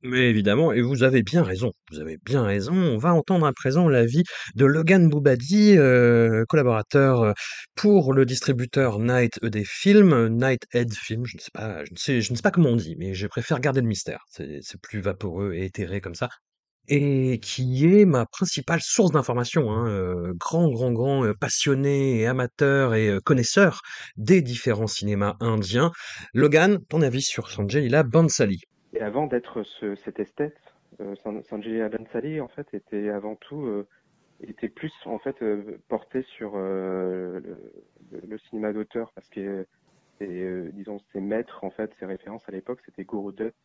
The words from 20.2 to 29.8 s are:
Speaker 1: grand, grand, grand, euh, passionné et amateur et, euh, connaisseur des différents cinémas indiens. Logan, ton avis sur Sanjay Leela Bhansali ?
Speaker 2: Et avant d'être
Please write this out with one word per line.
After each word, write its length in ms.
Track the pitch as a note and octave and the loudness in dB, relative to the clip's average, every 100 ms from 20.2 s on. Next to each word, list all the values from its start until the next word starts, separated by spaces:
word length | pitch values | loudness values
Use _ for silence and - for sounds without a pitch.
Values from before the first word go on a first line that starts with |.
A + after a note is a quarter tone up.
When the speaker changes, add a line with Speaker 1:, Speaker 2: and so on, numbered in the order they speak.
| F2 | -6
Speaker 1:
grand, 340 | F2 - E3 E3+ | -6 -4 2 2
grand, 240 | A#2 B2+ | 2 0
grand, 320 | A#2 B2+ C#3 | 0 0 0
euh, 80 | A#2+ | 0
passionné 880 | G2+ C3 - - C3+ C#3 C#3 C3+ A#2+ | -2 -4 -2 0 0 2 0 0 0
et 60 | A2+ | 0
amateur 680 | C3 B2 - C#3+ C#3 C3 | 0 -4 0 2 2 2
et, 140 | A2+ G#2+ | 2 2
euh, 120 | G2 | 0
connaisseur 560 | - C#3 A#2 - G3 - - - - - | 2 0 2 4 4 2 -12 -18 -18 -10
des 240 | G#2+ F#3 | 4 4
différents 440 | C3 A#2+ - G#2+ A2 | 4 -4 -2 -2 -2
cinémas 500 | - G2+ G#2 G2+ - | -4 -4 0 -2 -2
indiens. 520 | A#2 A2 F#2+ A2 D#3+ E3+ - - - | -2 -2 0 0 0 -2 -16 -16 -8
Logan, 440 | A2+ D3 D3+ F#3 G3+ B2 | 2 4 6 4 2 -2
ton 100 | D#3 | 0
avis 220 | D3 B2 | 0 0
sur 260 | C#3 - - | -4 -6 -10
Sanjay 320 | - G2+ B2+ | -6 -2 0
Leela 220 | C3+ C#3 | 2 2
Bhansali ? 580 | C#3+ D#3 E3 - A2+ F#2 _ _ _ A2 | 2 4 2 2 0 -2 _ _ _ -8
Speaker 2:
Et 40 | |
avant 260 | G#2+ A2+ D3+ | -6 -4 -2
d'être 380 | B2 B2 A#2+ G2+ - | -4 -6 -12 -12 -10